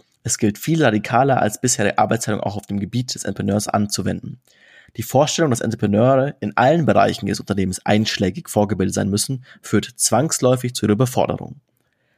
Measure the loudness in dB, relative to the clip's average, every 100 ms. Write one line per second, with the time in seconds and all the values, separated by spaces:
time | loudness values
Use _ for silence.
0 | _ _ -8 -2 0 0 -2 2 2 2
1 | 0 2 2 2 0 -2 -2 0 0 2
2 | 0 0 -2 -4 -4 -6 -6 -6 -4 -4
3 | -6 -8 -8 -4 -2 -2 0 -2 0 -2
4 | -4 -4 -8 -16 _ _ _ -20 _ -12
5 | 0 2 2 2 0 0 -2 -2 0 4
6 | 4 4 0 -4 -4 2 4 4 4 4
7 | 2 0 -4 -4 -4 -2 -2 -2 0 0
8 | 0 0 -2 -2 -2 0 0 0 -2 0
9 | 0 -2 -2 -6 -10 -20 -2 -2 -2 -4
10 | 0 2 0 0 2 2 -2 -2 2 2
11 | 2 0 0 -2 -10 -18 _ _ _ _
12 | _